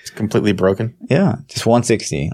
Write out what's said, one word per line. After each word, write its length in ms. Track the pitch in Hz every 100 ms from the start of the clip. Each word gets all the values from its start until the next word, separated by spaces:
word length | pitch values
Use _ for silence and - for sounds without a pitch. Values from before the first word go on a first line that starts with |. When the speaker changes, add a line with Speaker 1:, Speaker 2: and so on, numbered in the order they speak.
Speaker 1:
It's 80 | -
completely 420 | - 107 - 104
broken. 420 | 90 95 98 113 - -
Speaker 2:
Yeah, 260 | 147 190 - -
just 200 | - 113
one 160 | 120
sixty. 480 | - 107 - 76 76